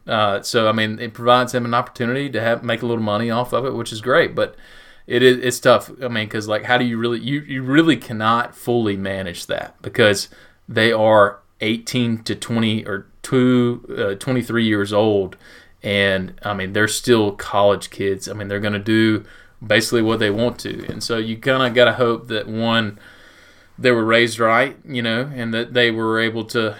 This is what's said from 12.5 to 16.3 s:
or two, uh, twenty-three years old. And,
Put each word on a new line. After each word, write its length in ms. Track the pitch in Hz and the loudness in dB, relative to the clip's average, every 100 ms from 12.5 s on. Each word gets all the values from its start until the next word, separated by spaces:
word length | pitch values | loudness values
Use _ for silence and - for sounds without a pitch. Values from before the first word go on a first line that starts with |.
| 113 113 110 - | -2 0 -2 -4
or 220 | 98 - _ | -8 -10 _
two, 600 | - 131 127 127 120 120 - 123 | -2 2 4 4 2 -2 -8 -4
uh, 180 | 104 98 | -4 -4
twenty-three 480 | - 127 113 113 | -4 -4 -2 0
years 300 | 113 104 98 | 0 0 0
old. 420 | 104 110 104 92 - - - - _ | 2 2 2 -2 -8 -20 -20 -20 _
And, 500 | - 101 98 95 92 | -2 2 2 0 -4